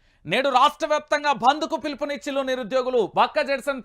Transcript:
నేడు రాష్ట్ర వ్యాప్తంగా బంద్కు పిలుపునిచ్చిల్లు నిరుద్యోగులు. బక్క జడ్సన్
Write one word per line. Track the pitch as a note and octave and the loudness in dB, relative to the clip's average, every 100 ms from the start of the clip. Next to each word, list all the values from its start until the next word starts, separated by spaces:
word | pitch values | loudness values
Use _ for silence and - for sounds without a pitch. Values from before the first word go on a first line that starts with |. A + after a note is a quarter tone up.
| _ _ - | _ _ -4
నేడు | G#3 C#4 | 0 2
రాష్ట్ర | B3 C#4+ - D#4 | 4 4 2 -2
వ్యాప్తంగా | D4+ - D4+ D4 | -2 -2 -2 0
బంద్కు | A#3+ A#3+ D4+ D#4+ D#4+ | 2 2 2 -2 -4
పిలుపునిచ్చిల్లు | D4 C4+ C#4+ C#4+ D4 C4+ | -6 -6 -6 -6 -6 -4
నిరుద్యోగులు. | C4 B3+ G#3+ C4 B3+ B3 F3+ F#3 | -4 -4 -2 -2 0 0 2 2
బక్క | B3+ D4+ | 2 0
జడ్సన్ | C#4+ C#4 C#4+ C4 | -2 -2 -4 -6